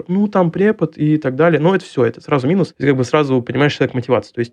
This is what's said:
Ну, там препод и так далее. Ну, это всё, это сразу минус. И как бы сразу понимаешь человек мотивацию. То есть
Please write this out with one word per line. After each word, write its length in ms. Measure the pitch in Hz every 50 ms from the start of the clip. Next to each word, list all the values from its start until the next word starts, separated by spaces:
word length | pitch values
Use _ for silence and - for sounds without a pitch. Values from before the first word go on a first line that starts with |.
| - -
Ну, 180 | 180 196 208 208
там 220 | - 196 180 165
препод 460 | 165 175 196 214 220 214 170 156 - -
и 140 | 151 151 151 151
так 160 | 151 135 127
далее. 260 | 131 160 175 165 131
Ну, 140 | 151 175 196
это 100 | 185 -
всё, 200 | - - 135 120
это 160 | 113 - -
сразу 260 | - - 147 139 120
минус. 280 | 139 185 196 160 - - -
И 60 | 139
как 100 | 143 135
бы 60 | 131
сразу 400 | 123 - - 151 151 135 135 127
понимаешь 320 | 120 - 120 127 143 147 -
человек 200 | - 143 127 -
мотивацию. 400 | 127 117 - 123 107 - - _
То 40 | -
есть 140 | 117 117